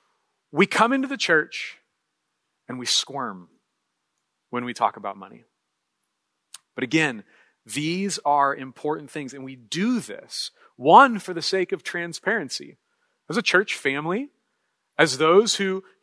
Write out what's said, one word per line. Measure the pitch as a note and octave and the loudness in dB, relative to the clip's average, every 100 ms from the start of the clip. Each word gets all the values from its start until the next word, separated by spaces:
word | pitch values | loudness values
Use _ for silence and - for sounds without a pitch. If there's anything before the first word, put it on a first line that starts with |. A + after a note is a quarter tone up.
| _ _ _ _ _ | _ _ _ _ _
we | D3 G3 | 0 2
come | - A3+ | 4 2
into | C4+ C4 | 2 -2
the | C4+ | -4
church | - D#3+ E3 - - - _ _ _ _ _ _ _ _ - | 0 0 0 -8 -14 -16 _ _ _ _ _ _ _ _ -16
and | B2+ | -10
we | B2 | -4
squirm | - - C3+ A#2+ F#2 E2+ _ _ _ _ _ _ _ _ _ _ | -2 -4 -6 -8 -10 -16 _ _ _ _ _ _ _ _ _ _
when | B2 B2 | -8 -6
we | |
talk | A#2 A2 - | -2 -2 -2
about | G2+ G2 | -10 -12
money. | F#2+ A#2 _ _ _ _ _ _ _ _ _ _ _ - _ - | -16 -20 _ _ _ _ _ _ _ _ _ _ _ -20 _ -10
But | |
again, | B2+ D#3+ D3+ A2+ - _ _ _ A2 | -2 0 0 -4 -14 _ _ _ -10
these | B2 D#3 F3+ G3 - | -6 -4 -2 -4 -4
are | D3 C#3+ C#3 C#3 | 0 2 2 -2
important | C3 - D3+ D3+ C#3+ | -10 -8 -6 -6 -8
things. | D#3 C3+ | -12 -12
And | C#3 | -14
we | C3 C3 | -16 -16
do | A2+ D#3 A3 A#3+ | -8 -4 -2 -2
this, | B2+ - - - - _ _ - | -4 -14 -12 -10 -10 _ _ -2
one, | C3 G3+ C4+ G#3+ | 8 10 10 4
for | - | -6
the | E3 | -6
sake | D3 F#3+ F3+ | -2 -2 -2
of | F3 | -6
transparency. | - F3 E3+ D#3+ - A3 C#3+ - - - _ _ _ _ - | -8 -8 -8 -6 -4 -4 -4 -10 -12 -20 _ _ _ _ -8
As | G3 | -4
a | |
church | - F3+ G#3 | 2 2 2
family, | - C#3+ C#3 D#3 G3 C#4+ _ _ _ _ _ _ - | -2 -2 -2 -2 -4 -6 _ _ _ _ _ _ 0
as | D#3+ C3+ | 0 4
those | D#3+ F#3 A3 - | 6 6 6 2
who | G3 F#3+ - _ | -2 -4 -8 _